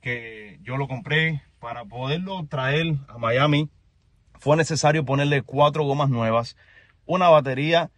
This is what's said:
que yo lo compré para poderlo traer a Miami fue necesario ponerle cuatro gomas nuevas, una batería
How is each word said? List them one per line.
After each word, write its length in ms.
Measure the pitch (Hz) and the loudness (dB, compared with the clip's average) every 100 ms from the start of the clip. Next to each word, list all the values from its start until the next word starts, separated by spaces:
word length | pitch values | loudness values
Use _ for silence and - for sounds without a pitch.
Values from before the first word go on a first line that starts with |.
que 580 | 131 120 113 110 104 90 | -8 -10 -10 -18 -20 -20
yo 160 | 101 131 | -10 -8
lo 100 | 139 | -6
compré 540 | 131 107 151 160 151 - _ | -8 -4 -2 -2 -4 -10 _
para 240 | 123 120 | -14 -14
poderlo 600 | 110 120 131 156 185 190 151 | -14 -10 -6 -6 -6 -8 -8
traer 500 | - 120 143 165 147 - | -6 -2 -2 -2 -4 -6
a 100 | - | -8
Miami 500 | 117 123 147 147 151 _ _ _ _ _ _ - | -2 2 2 2 -2 _ _ _ _ _ _ -10
fue 180 | - 156 | 0 2
necesario 480 | 156 156 151 151 | 2 2 2 2
ponerle 380 | 135 139 143 147 | 0 0 2 0
cuatro 420 | - 135 147 147 | -2 2 2 4
gomas 260 | 147 139 143 | -2 0 0
nuevas, 460 | 120 113 113 120 - _ - _ _ | 0 0 0 -2 -12 _ -20 _ _
una 240 | - 175 180 | -4 2 6
batería 640 | 156 139 131 147 165 165 | 6 6 -4 2 2 0